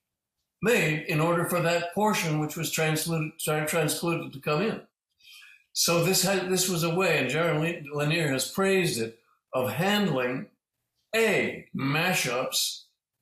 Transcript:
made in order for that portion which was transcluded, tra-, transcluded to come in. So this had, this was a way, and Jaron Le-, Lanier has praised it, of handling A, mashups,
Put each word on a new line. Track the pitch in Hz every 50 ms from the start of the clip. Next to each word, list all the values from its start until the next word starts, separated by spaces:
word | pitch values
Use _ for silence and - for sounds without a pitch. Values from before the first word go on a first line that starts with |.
| _ _ _ _ _ _ _ _ _ _ _ _ -
made | 214 247 208 165 156 151 156 - -
in | 170 151
order | 156 170 170 175 165
for | - 180 175
that | 156 170 170 170 170 - -
portion | 196 208 214 196 - 180 160 151 151
which | 151 147 -
was | 170 156 - -
transcluded, | - 160 156 156 151 - 170 165 160 156 156 - -
tra-, | - 160 151 151 151
transcluded | 151 - 170 156 147 143 - - 170 165 160 135 131 -
to | 135
come | - 160 151 156 202
in. | 226 - - - - _ _ _ _ _ _ _ - - - - - - _ _ _ -
So | - - - 170 170 151
this | 185 185 - -
had, | 185 202 190 180 180
this | 185 180 - -
was | 180 160 160
a | 170 165
way, | 185 190 175 156 143
and | 131 123
Jaron | 139 156 170 165 151 151
Le-, | 156 170 175 175 151 143 147
Lanier | 147 147 151 160 170 160 143 135
has | 131 - -
praised | - - 190 196 196 190 175 156 127 117
it, | 113 110 - - _ _ _ _ _ _ -
of | - - 113 110
handling | 135 180 196 208 208 202 175 135 131 123 123 131 139 - - _ _ _ _ _ _ _ _ _ _ _ _ -
A, | 226 226 214 185 139 113 - - - - - -
mashups, | 123 131 139 143 156 170 185 175 - - 127 120 127 131 131 - - - - - - - _ _ _ _ _ _ _